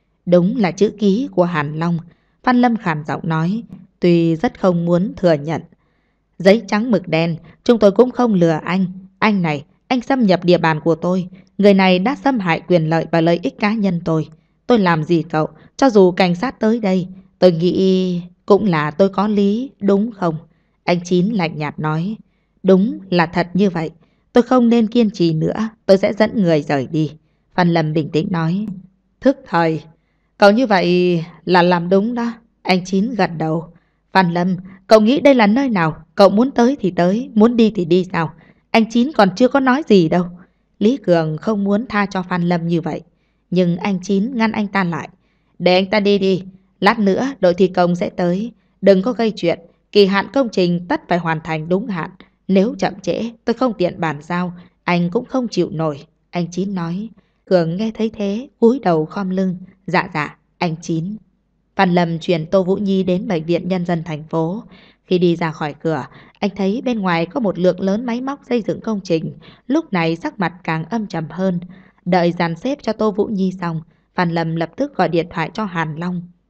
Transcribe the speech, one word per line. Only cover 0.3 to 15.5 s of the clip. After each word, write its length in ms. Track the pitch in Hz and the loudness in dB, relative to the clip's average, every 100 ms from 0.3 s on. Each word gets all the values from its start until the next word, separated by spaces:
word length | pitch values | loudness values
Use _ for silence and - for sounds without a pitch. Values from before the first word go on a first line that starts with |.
| 175 175 254 | 4 4 2
là 140 | 190 | -2
chữ 220 | - 214 214 | 0 -2 0
ký 300 | 208 196 285 | 0 0 0
của 120 | - | -2
Hàn 340 | 175 165 147 151 | -2 -2 -4 -4
Long." 200 | 170 170 - _ _ _ | -4 -4 -6 _ _ _
Phan 160 | - 247 | 0 2
Lâm 160 | 247 220 | 2 0
khàn 280 | 180 151 151 | -2 -4 -4
giọng 140 | 147 | -6
nói, 400 | - 160 165 220 233 - - _ | -4 -2 -2 -4 -8 -18 -20 _
tuy 360 | 180 170 165 160 | 2 4 2 0
rất 240 | 180 - | -2 0
không 240 | 196 175 | 0 0
muốn 280 | 170 175 202 - | 2 0 0 0
thừa 160 | 180 | 0
nhận. 300 | 151 147 151 - _ _ _ _ _ _ - | 0 -2 -8 -8 _ _ _ _ _ _ -2
"Giấy 240 | 175 214 190 | 2 2 0
trắng 220 | 214 240 | -4 0
mực 180 | 196 - | -2 0
đen, 280 | 156 170 160 - - | -2 -2 -4 -10 -4
chúng 140 | - 233 | 0 4
tôi 140 | 208 | 4
cũng 180 | 185 247 | 4 2
không 240 | - 247 | 0 0
lừa 260 | 196 170 156 | 2 2 0
anh. 220 | - 185 185 - - _ | -2 -2 -2 -6 -18 _
Anh 240 | 214 202 | 0 2
này, 220 | 170 147 - _ - | 0 -4 -8 _ -6
anh 120 | 262 | -4
xâm 260 | - 269 214 | -2 0 2
nhập 180 | 170 | 2
địa 140 | 170 175 | 2 2
bàn 220 | 165 160 | 2 0
của 140 | 165 | 0
tôi. 340 | 160 175 185 175 - _ - | -2 -2 -4 -6 -12 _ 0
Người 160 | 202 | 4
này 240 | 196 190 180 | 6 4 2
đã 160 | 190 | 0
xâm 240 | 277 277 262 | -2 -2 0
hại 220 | 185 160 | 0 -2
quyền 300 | - 175 156 | 0 0 2
lợi 160 | 160 160 | -2 0
và 100 | 170 | 0
lợi 200 | 165 175 | 2 2
ích 160 | 214 269 | -2 -4
cá 160 | 208 | -2
nhân 260 | 226 196 170 | 0 -2 -2
tôi. 240 | 165 160 151 - _ _ - | -2 -2 -4 -10 _ _ 0
Tôi 120 | 247 | 2
làm 260 | 180 165 | 4 0
gì 180 | 151 170 | 2 0
cậu? 260 | 156 160 156 | 0 -2 -2